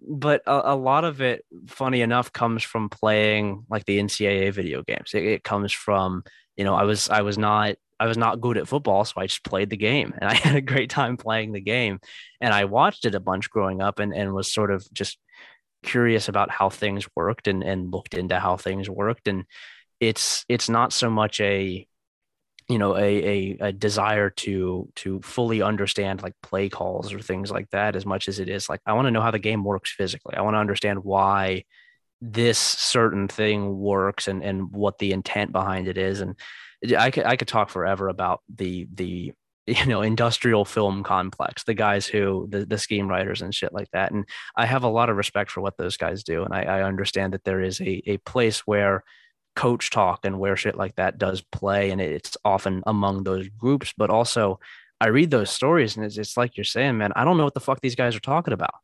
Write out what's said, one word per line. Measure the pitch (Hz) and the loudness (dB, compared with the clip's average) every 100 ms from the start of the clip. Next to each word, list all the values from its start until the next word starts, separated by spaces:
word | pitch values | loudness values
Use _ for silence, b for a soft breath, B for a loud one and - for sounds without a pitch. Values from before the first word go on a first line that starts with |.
| - | -8
but | 147 147 143 - | -2 2 2 2
a, | 139 - | 2 2
a | 139 | 2
lot | 131 143 | 2 2
of | 165 131 | 2 0
it, | 131 120 - 87 - | -2 -2 -8 -20 -18
funny | - 135 127 | -4 0 2
enough, | 117 120 120 | 4 2 0
comes | - 117 113 | -2 0 0
from | - 113 104 | -2 -4 -4
playing, | - 107 107 107 107 104 101 117 | 0 2 4 4 2 0 -4 -6
like, | 107 101 | -4 0
the | 101 | 0
N | 101 | 0
C | - | 0
A | 104 98 98 | 0 2 0
A | |
video | 98 90 65 | -2 -4 -6
games. | - - - | -6 -6 -4
It, | 104 | -2
it | 95 104 | 0 -2
comes | - 101 101 | -2 -2 -2
from, | - - 101 92 92 b b b - | -4 0 0 0 -4 b b b -4
you | |
know, | 98 98 | 0 2
I | |
was, | 101 104 - | 2 0 2
I | 107 | 0
was | 104 101 | 0 0
not, | 104 107 104 - _ - | 2 2 2 -2 _ -2
I | 113 | 0
was | 113 | 2
not | 113 120 | 0 0
good | 120 110 | 0 -2
at | - | -2
football, | 143 123 98 | -2 2 2
so | 107 - | 2 -4
I | 92 | -6
just | - | -6
played | - 95 101 | -4 -2 -2
the | 104 | 0
game, | 107 139 - - | 2 2 0 -2
and | 101 | 0
I | |
<laughs> | 113 | 4
had | 156 | 4
a | 139 | 4
great | 131 127 131 | 2 0 0
time | - 123 123 | 0 0 -2
playing | 110 110 110 | -2 -2 -2
the | 104 | -4
game. | 98 120 113 95 B B B B | -2 0 0 -2 B B B B
And | 120 | 2
I | 101 98 | 4 4
watched | 113 185 - | 4 2 2
it | 117 98 | -2 0
a | |
bunch | 95 92 - | 0 -2 0
growing | 107 95 95 | 0 0 0
up | 98 101 | -2 -2
and, | 104 | -2
and | 95 98 | -2 -2
was | 98 98 | -2 -2
sort | - 104 | -2 0
of | 98 - | -2 -6
just | - 101 - _ B B B _ _ | -8 -8 -8 _ B B B _ _
curious | - 123 120 110 - | -2 2 4 2 2
about | 101 101 | 0 0
how | - 98 | 2 0
things | - 104 98 - - | 0 -4 -4 -6 -2
worked | 87 - 104 | -2 -2 -2
and, | 95 | -2
and | 95 95 90 | -2 -4 -4
looked | 90 - | -8 -6
into | - 90 90 | -6 -2 0
how | 92 92 | 0 -2
things | 98 95 98 | -2 -6 -6
worked. | 92 101 117 - | -4 -4 -2 -4
And | 95 90 B B B B _ | -4 -6 B B B B _
it's, | 113 110 - - - | 0 0 -2 -2 -2
it's | 123 - | -2 2
not | 113 127 | 2 2
so | - 117 | 0 0
much | 110 107 - | 2 0 0
a, | 101 98 95 92 - _ _ _ _ _ _ _ - | 0 2 -2 -6 -12 _ _ _ _ _ _ _ -2
you | 117 | 2
know, | 101 95 | 2 4
a, | |
a, | 101 101 95 101 95 - | 2 2 2 0 -2 -4
a | 104 | -4
desire | 98 107 101 104 107 101 | -2 0 2 2 2 0
to, | - - 98 92 92 - - | -2 -4 -2 -2 -4 -8 -10
to | 98 95 | -8 -8
fully | - - 117 113 | -6 -2 0 2
understand, | 98 104 98 - 98 95 | 2 0 0 0 -2 -4
like, | 95 - | -8 -14
play | - 95 98 | -4 -2 -2
calls | - 95 92 101 | -2 -4 -4 -6
or | 101 | -8
things | 107 95 98 | -6 -6 -4
like | 101 104 | -6 -4
that | 98 107 98 | -2 0 -2
as | |
much | 98 95 98 | -4 -4 -4
as | 98 | -6
it | 95 | -6
is, | 98 - | -6 -6
like, | 92 | -6
I | - | 0
wanna | 110 131 | 2 2
know | 113 | 2
how | 113 | 2
the | 107 | 0
game | 110 107 | 0 0
works | 98 95 - | 0 -2 -4
physically. | - 92 - - - | -4 -4 -4 -8 -4
I | |
wanna | 104 107 | 0 2
understand | 107 98 104 98 | 2 0 -2 -2
why | 98 98 98 98 95 95 - b b b _ _ | 0 2 4 2 2 -2 -6 b b b _ _
this | 120 110 120 107 | -6 2 4 4
certain | - - - 123 113 95 98 | 0 0 2 4 4 2 -2
thing | - 107 104 101 98 | 0 2 2 -2 -2
works | 101 98 95 - - | 0 2 0 -2 -4
and, | 95 | -4
and | 98 95 92 | -2 -4 -4
what | 101 104 - | -2 -2 0
the | 101 | -2
intent | 95 - 104 104 | -2 -2 -2 -2
behind | 92 98 92 92 | -2 -2 -2 -2
it | 95 | -2
is. | 95 98 | -2 -2
And | 95 95 B B B B 117 110 | -6 -8 B B B B 2 4
I | 123 | 4
could, | 127 | 4
I | 98 127 | 2 0
could | 120 | 0
talk | 113 101 | 0 0
forever | 92 90 98 95 | -2 -2 0 -2
about | 92 92 87 - | -2 -2 -2 -6
the, | 107 92 90 85 | -8 -6 -6 -10
the, | 92 90 90 90 - _ | -8 -6 -6 -10 -12 _
<laughs> | _ - | _ -2
you | - 131 | 0 2
know, | 107 | 2
industrial | 107 113 117 - 123 110 101 | 2 2 2 2 4 4 4
film | - 101 98 | 2 2 0
complex, | 95 95 92 - - - | 0 0 0 -4 -6 -4
the | - | -4
guys | 107 107 101 - | 0 2 2 0
who, | 104 98 95 101 | 0 0 0 -2
the, | 101 104 | -6 -2
the | 104 | -4
scheme | - 104 98 | -2 -2 0
writers | 92 98 101 | 0 -2 -4
and | 87 | -6
shit | - - | -6 -6
like | 101 98 | -6 -4
that. | 90 95 | -2 -2
And | 101 98 B B | -2 -6 B B
I | - 117 | -2 0
have | 131 | 2
a | 123 | 2
lot | 113 117 | 2 2
of | 101 | 2
respect | 101 101 101 | -2 -2 -4
for | - | -4
what | 98 - | -6 -4
those | 90 - | -6 -2
guys | 82 98 | -4 -4
do. | 90 82 | -4 -4
And | 90 | -2
I, | 95 | -2
I | - 98 | 0 0
understand | 95 95 98 98 95 | 0 -2 -2 -2 -2
that | 95 | -2
there | - 95 | -2 -2
is | 92 95 | -2 -2
a, | 92 95 | -4 -4
a | - 98 | -4 -4
place | - 127 113 107 | -2 2 2 2
where | - 104 101 95 b b b _ _ - | 0 4 4 2 b b b _ _ -2
coach | 123 120 - | 0 0 0
talk | 117 92 - | 2 2 0
and | 98 98 | -4 -2
where | 98 95 | 0 0
shit | 107 - | -2 -2
like | 95 | -4
that | - 92 - | 0 -2 0
does | 95 95 - | -2 -2 -8
play. | - 98 101 98 | -4 0 2 2
And | 95 | 0
it's | 85 73 - - | -2 -4 -8 -4
often | 104 98 101 92 101 | 0 0 0 -2 0
among | 107 98 98 | 2 2 0
those | 95 95 98 | -2 -4 -4
groups, | 107 120 139 - - | -2 0 0 -2 -2
but | 101 | 2
also | 110 120 120 101 95 B B B _ | 4 2 2 0 0 B B B _
I | 113 | 4
read | 131 170 | 6 6
those | 131 98 | 4 2
stories | - 135 170 113 107 | 0 4 4 2 -2
and | 107 | -6
it's, | 107 | -6
it's | 107 - | -4 -2
like | 123 - | -2 -2
you're | |
saying, | 101 113 139 113 | -4 0 2 2
man, | 101 - | 0 2
I | |
don't | 139 175 | 4 4
know | |
what | 143 | 2
the | 135 | 0
fuck | - 131 | -2 -2
these | 135 123 | -2 0
guys | 123 | 0
are | 110 | 0
talking | - 156 170 | -2 0 0
about. | 101 - - | -2 -4 -6